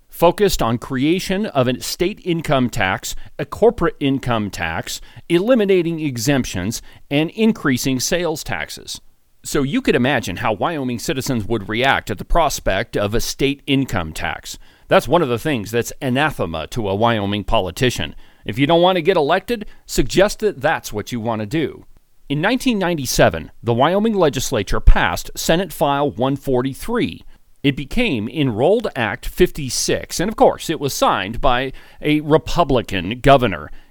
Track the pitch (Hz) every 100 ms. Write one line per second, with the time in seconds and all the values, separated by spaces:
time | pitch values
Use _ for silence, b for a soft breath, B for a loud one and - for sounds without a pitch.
0 | _ - 170 170 196 - 117 120 - 131
1 | 147 185 - 190 214 139 123 117 - -
2 | 180 214 180 165 156 139 123 - 95 98
3 | - - b - 147 - 226 220 165 -
4 | 139 139 131 113 104 - 82 85 - -
5 | - B B 170 214 262 202 190 165 165
6 | 151 120 113 139 - 95 92 - - b
7 | b 143 156 214 220 220 156 123 139 127
8 | - 175 170 156 - 87 73 - - -
9 | - - _ _ - 156 139 233 233 151
10 | 123 127 110 90 117 98 147 156 127 120
11 | - 131 120 120 95 113 98 110 135 92
12 | - 98 - 175 147 - - 95 117 135
13 | 101 117 - - 139 143 - 139 131 104
14 | 80 80 82 - - - b b b 165
15 | 113 165 139 117 160 127 98 117 113 -
16 | 135 127 151 - 95 80 76 123 98 98
17 | 117 113 98 104 95 113 92 - 127 -
18 | 78 - b b b 107 143 170 180 185
19 | 156 180 143 185 - 240 - b b -
20 | - - 202 - 214 135 147 135 - 107
21 | - 120 110 110 104 156 131 - - -
22 | _ _ - 143 185 254 269 208 175 165
23 | 127 - 120 82 78 - 110 117 147 196
24 | 226 202 156 143 - 120 101 110 - 202
25 | 110 85 - - - 165 180 - 147 139
26 | 143 - 131 139 - 123 135 127 - 233
27 | 120 - - b _ - 139 139 143 -
28 | 233 120 107 - 135 104 151 226 214 131
29 | 107 107 - - 180 - 131 - - 120
30 | - - 202 - 254 - - 156 139 -
31 | 262 123 95 113 139 123 135 - B B
32 | 151 151 151 151 - - 151 127 - 98
33 | 85 123 135 139 120 82 76 - b